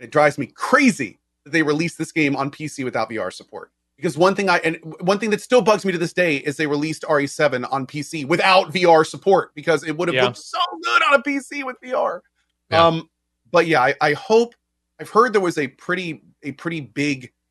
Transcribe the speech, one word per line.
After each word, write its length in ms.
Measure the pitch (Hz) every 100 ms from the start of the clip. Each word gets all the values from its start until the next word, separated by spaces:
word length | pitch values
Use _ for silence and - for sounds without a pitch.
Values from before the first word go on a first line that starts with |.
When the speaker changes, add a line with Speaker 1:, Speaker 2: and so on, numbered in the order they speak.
Speaker 1:
It 100 | 120
drives 280 | 151 147 143
me 80 | 123
crazy 720 | - - 285 262 151 104 - _ _
that 60 | 147
they 120 | 160
released 360 | 151 151 170 -
this 120 | 156
game 240 | 160 143
on 160 | 139 139
P 160 | - 151
C 160 | -
without 260 | 127 120 110
V 100 | 110
R 120 | 92
support. 400 | - - 104 - _ _ _
Because 200 | 170 151
one 200 | 185 196
thing 120 | 190
I, 100 | 175
and 200 | 165 160 160 156
one 180 | 180 202
thing 120 | 220
that 100 | 202
still 220 | - 254
bugs 220 | 196 208
me 60 | 196
to 80 | 180
this 140 | 165
day 240 | - 175 139
is 200 | 151 139
they 120 | 151
released 360 | 147 156 151 -
R 120 | 147
E 60 | 139
seven 380 | - 147 127
on 220 | 123 135 127
P 160 | 151
C 220 | 139 160
without 480 | 135 175 196 185 175
V 140 | 135 170
R 180 | 160
support, 480 | 156 143 196 185 - 156
because 260 | 147 156
it 140 | 160 151
would 100 | 175
have 80 |
Speaker 2:
Yeah. 120 | 127 123
Speaker 1:
looked 120 | 123
so 200 | - 339 349 339
good 180 | 359 -
on 120 | 311
a 80 | 277
P 180 | 285 277
C 240 | - 285
with 120 | 269 247
V 120 | 254
R. 280 | - 202 - _ _ _ _ _
Speaker 3:
Yeah. 160 | 160 170
Speaker 1:
Um, 240 | 160 - _ _ _ _
but 160 | 175 170
yeah, 160 | 147
I, 120 | 131 139
I 120 | 151
hope, 420 | 143 - 226 233 _ _ _ _ -
I've 100 | 151
heard 220 | 214 247
there 60 | 202
was 180 | 175 160
a 80 | 131
pretty, 560 | - - 180 175 147 _ _
a 80 | 147
pretty 280 | - 175 165
big 520 | 120 - 147 131 123 _ _